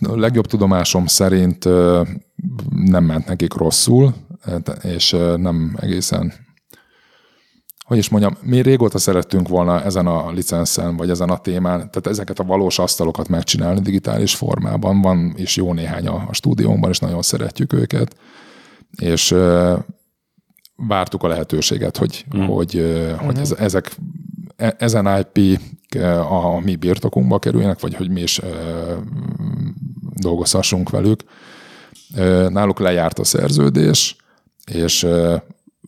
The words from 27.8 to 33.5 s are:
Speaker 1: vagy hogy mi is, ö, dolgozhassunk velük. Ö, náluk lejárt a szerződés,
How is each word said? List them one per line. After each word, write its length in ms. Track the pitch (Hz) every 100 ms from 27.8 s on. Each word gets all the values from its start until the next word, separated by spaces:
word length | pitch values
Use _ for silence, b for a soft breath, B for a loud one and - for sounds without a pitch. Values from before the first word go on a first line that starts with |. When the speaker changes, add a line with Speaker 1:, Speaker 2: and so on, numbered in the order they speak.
Speaker 1:
vagy 140 | 85
hogy 160 | 78 92
mi 100 | 90
is, 220 | 85 -
ö, 520 | 90 82 82 82 85 87 - - - - - - - - - - -
dolgozhassunk 760 | - 92 85 85 92 - 92 92
velük. 300 | 98 98 110 - B B B B B B B - -
Ö, 320 | 92 92 92
náluk 280 | 98 101 92
lejárt 400 | 95 90 80 -
a 60 |
szerződés, 920 | - - -